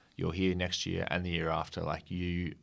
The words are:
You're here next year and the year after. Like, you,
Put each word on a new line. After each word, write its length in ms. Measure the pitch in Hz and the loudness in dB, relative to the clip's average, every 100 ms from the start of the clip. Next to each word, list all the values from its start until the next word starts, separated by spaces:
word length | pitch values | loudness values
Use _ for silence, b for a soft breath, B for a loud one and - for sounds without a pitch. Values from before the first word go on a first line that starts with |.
| b - | b -4
You're 160 | 85 | -2
here 220 | 87 95 | 4 4
next 320 | 90 90 - 90 | 4 0 -2 -2
year 200 | 87 - | -2 0
and 180 | 90 90 | 0 0
the 40 | |
year 200 | 82 80 | 0 2
after. 320 | 80 78 85 | 0 -2 -4
Like, 280 | 80 80 - | -2 -4 -4
you, 440 | 90 87 87 82 - | -2 0 0 -2 -6